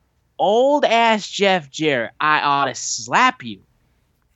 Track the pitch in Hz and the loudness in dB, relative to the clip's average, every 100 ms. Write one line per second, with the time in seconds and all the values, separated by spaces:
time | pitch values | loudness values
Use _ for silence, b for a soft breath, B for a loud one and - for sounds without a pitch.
0 | _ _ _ - 170 220 269 294 247 226 | _ _ _ -4 0 2 2 2 2 2
1 | 233 214 - - 202 185 139 - 156 131 | 2 0 -4 -2 0 0 -4 -4 -2 -2
2 | 107 - 151 151 143 139 139 113 - - | -4 -4 0 0 2 0 -2 -6 -10 -10
3 | 113 165 254 - 120 92 _ _ _ _ | -2 2 2 -2 -14 -16 _ _ _ _
4 | _ _ _ | _ _ _